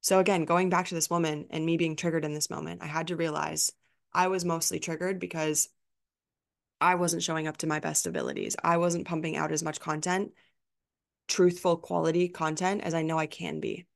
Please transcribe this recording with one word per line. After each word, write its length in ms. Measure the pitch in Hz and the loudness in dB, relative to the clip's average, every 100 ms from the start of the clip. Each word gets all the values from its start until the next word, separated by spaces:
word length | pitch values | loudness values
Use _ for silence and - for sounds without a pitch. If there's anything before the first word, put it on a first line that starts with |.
So 200 | - 190 | 4 4
again, 240 | 190 190 | 6 4
going 260 | 160 170 185 | 4 4 4
back 160 | 175 180 | 2 0
to 80 | |
this 160 | 170 - | -2 0
woman 360 | 170 165 151 - | 2 0 -2 -6
and 160 | 160 160 | -4 0
me 100 | 165 | 2
being 200 | 165 156 | 0 0
triggered 280 | 175 165 | 0 0
in 80 | 151 | -2
this 160 | 151 151 | -4 -4
moment, 320 | - 156 175 | -6 -8 -8
I 40 | 156 | -6
had 220 | 151 165 | -4 -4
to 80 | 170 | -2
realize 560 | 165 151 151 156 - - _ _ _ | -2 -2 -4 -2 -2 -4 _ _ _
I 160 | - 180 | 0 2
was 160 | 185 | 2
mostly 340 | 175 165 165 - | 0 0 0 -4
triggered 400 | 165 160 180 190 | -4 -4 -4 -4
because 500 | 175 165 156 151 - _ _ _ _ _ _ _ _ _ _ _ | -6 -2 0 2 0 _ _ _ _ _ _ _ _ _ _ _
I 140 | 165 | 2
wasn't 280 | 180 175 165 | 4 2 0
showing 240 | - 160 156 | -2 -2 -4
up 100 | 156 | -4
to 80 | 160 | -2
my 140 | 156 | -2
best 260 | 160 160 175 | 0 -2 -2
abilities. 500 | 170 64 69 50 - | -2 -4 -4 -4 -2
I 140 | - 170 | 2 4
wasn't 300 | 175 170 165 | 2 0 -2
pumping 300 | 165 160 151 | -4 -2 -2
out 160 | 156 | -2
as 100 | 151 | -2
much 180 | 165 151 | -4 -6
content, 500 | - 151 165 185 202 - _ _ _ _ _ _ _ _ _ | -6 -4 0 0 -2 -8 _ _ _ _ _ _ _ _ _
truthful 500 | - 180 175 185 170 | 4 4 4 2 0
quality 520 | - 175 165 165 180 | 0 0 2 2 0
content, 540 | 175 160 156 185 202 | 0 -2 0 0 0
as 120 | - | 0
I 80 | 165 | 0
know 160 | 160 160 | 0 0
I 80 | 156 | -2
can 340 | - 175 156 | -4 -8 -6
be. 260 | - - - | -6 -6 -12